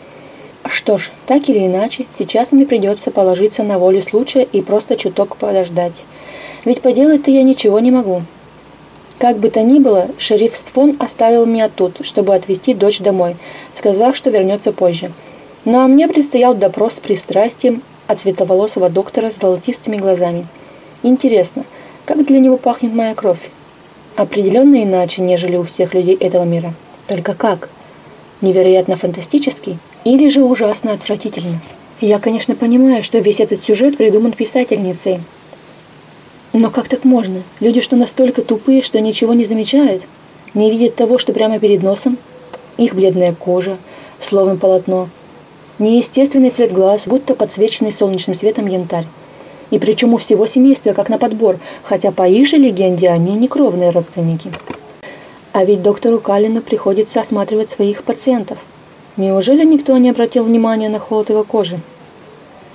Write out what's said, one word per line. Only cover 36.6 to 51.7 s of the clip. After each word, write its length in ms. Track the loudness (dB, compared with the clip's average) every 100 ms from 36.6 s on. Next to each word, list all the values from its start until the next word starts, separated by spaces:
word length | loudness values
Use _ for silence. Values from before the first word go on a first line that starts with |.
| 0
как 180 | -2 -4
так 160 | 0
можно? 400 | 2 2 0 -6 -10 -2
Люди 220 | 0 0
что, 140 | 0 0
настолько 460 | 0 0 0 0
тупые, 400 | -4 -4 2 0
что 180 | 2 -2
ничего 340 | -2 -2 0
не 120 | 0 0
замечают? 580 | -2 0 2 2 0 -6 -20 -20 -20 -8
Не 180 | 0 0
видят 240 | 2 0 0
того, 220 | 0 2
что 160 | 0
прямо 260 | -2 -2 0
перед 240 | 2 2
носом? 340 | 0 -2 -2 -4 -8 -20 -20 -20 -16 -2
Их 180 | -2 2
бледная 380 | 0 2 0
кожа, 440 | -2 -2 -2 -2 -8 -14 -20 -20 -16
словно 360 | -4 0 0 0
полотно. 540 | 2 0 0 -4 -4 -12 -20 -20 -20 -20 -20 -4
Неестественный 720 | 2 2 2 0 2 2 2
цвет 220 | 2 0
глаз, 300 | 2 2 2 0
будто 300 | -4 -2 -2
подсвеченный 580 | -4 -2 -2 -2 -4
солнечным 420 | -2 -2 -2 -6 -4
светом 320 | -4 -2 -4
янтарь. 380 | -4 -4 -6 -8 -14 -20 -20 -20 -20 -6
И 80 | -2
причем 360 | 0 0 2
у 40 | 0
всего 300 | 2 0 2
семейства, 460 | 4 4 4 0
как 160 | -2 -2
на 80 | -2
подбор, 420 | -2 0 0 0 -6